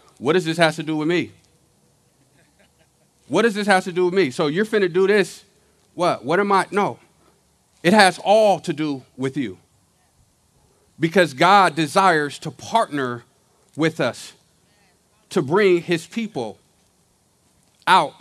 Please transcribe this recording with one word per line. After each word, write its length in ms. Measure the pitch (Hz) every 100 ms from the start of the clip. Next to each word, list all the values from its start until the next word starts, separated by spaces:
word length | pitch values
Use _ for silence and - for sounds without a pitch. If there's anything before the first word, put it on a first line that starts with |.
| _ -
"What 140 | 113
does 140 | 180 160
this 100 | 165
have 180 | 160
to 80 | 156
do 140 | 156 156
with 100 | 151
me? 240 | 175 104 - _ _ _ _ _ _ _ _ _ _ _ _ _ _ _ _ _ _ -
What 140 | 156
does 120 | 226
this 140 | 202 202
have 160 | 190
to 80 | 185
do 140 | 175 180
with 80 |
me? 180 | 190 151
So 160 | 123 156
you're 160 | 160
finna 280 | 214 214 185
do 140 | 165 190
this. 380 | 208 180 - _ _ _ _ _
What? 300 | - 170 113
What 160 | 117 175
am 100 | 202
I?" 160 | 196 165
No. 260 | 190 180 117 _ _ _ _ _ _ _ _
It 80 | 165
has 260 | 214 190 170
all 340 | 180 214 214 170
to 120 | 175
do 320 | 147 156 135 - -
with 200 | 135 143
you. 220 | 117 90 _ _ _ _ _ _ _ _ _ _ _ _ _ -
Because 360 | 165 190 170
God 420 | 131 170 202 185 147
desires 600 | 151 190 190 160 147 -
to 100 | 156
partner 720 | - - 226 214 143 127 120 _ _ _ _ _ -
with 220 | 160 160
us 360 | 127 - - - _ _ _ _ _ _ _ _ -
to 140 | 196
bring 400 | 135 185 202 175
his 240 | 165 170 -
people 500 | 226 220 156 110 - _ _ _ _ _ _ _ _ _ _ _ _ -
out 260 | 185 143 -